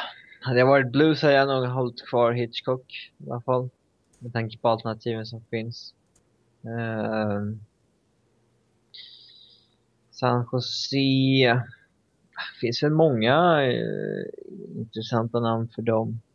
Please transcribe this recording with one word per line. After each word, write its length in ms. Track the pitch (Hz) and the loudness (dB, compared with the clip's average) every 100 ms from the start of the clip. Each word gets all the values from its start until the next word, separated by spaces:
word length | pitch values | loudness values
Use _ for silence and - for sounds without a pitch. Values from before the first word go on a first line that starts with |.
| - - - - | -6 -14 -20 -10
Hade 180 | 131 127 | -2 2
jag 80 | 131 | 6
varit 260 | 139 120 | 4 4
Blues 300 | 139 160 147 | 2 2 4
hade 120 | 156 | 4
jag 140 | 139 139 | 4 4
nog 180 | 131 123 | 0 -2
hållit 400 | 127 123 - - | -2 -4 -6 -4
kvar 260 | 123 117 | 2 2
Hitchcock 800 | 120 117 - - 127 - - - _ | 2 -4 -6 -4 -4 -6 -18 -18 _
i 120 | 143 | -10
alla 100 | 120 | -8
fall, 280 | 131 127 127 _ _ _ _ _ | -2 -2 -2 _ _ _ _ _
med 140 | 120 | -8
tanke 260 | 117 113 113 | -6 -6 -2
på 100 | 117 | 0
alternativen 580 | 113 113 110 120 113 110 | 0 -2 -6 -6 -6 -8
som 180 | 113 - | -14 -8
finns. 440 | 113 113 - - _ _ _ _ _ _ _ | -6 -6 -12 -18 _ _ _ _ _ _ _
Ehm, 960 | 117 117 113 110 110 110 107 101 104 110 - _ _ _ _ _ _ _ _ _ _ _ _ - - - - - - _ _ _ _ _ _ | -10 -6 -4 -4 -4 -2 -2 -2 -4 -8 -14 _ _ _ _ _ _ _ _ _ _ _ _ -20 -20 -20 -20 -20 -20 _ _ _ _ _ _
San 360 | - 127 123 120 | -2 0 0 -2
Jose... 1120 | 127 - - - 139 135 135 135 135 127 120 - - _ _ _ _ _ - - - | -4 -4 -8 -4 0 2 2 4 6 6 4 0 -12 _ _ _ _ _ -14 -14 -6
Finns 220 | 117 120 | -4 0
väl 80 | 147 | 2
många, 720 | 156 160 117 113 147 175 151 | 4 4 4 4 4 4 4
eh, 600 | 131 58 57 50 50 50 - - - - - 117 | 2 0 -2 -4 -4 -6 -8 -12 -18 -16 -12 -10
intressanta 640 | 113 110 113 120 117 120 | -10 -8 -2 0 0 0
namn 280 | 117 113 113 | 0 0 -4
för 80 | - | -4
dem. 380 | 113 113 113 113 _ | 0 0 0 -6 _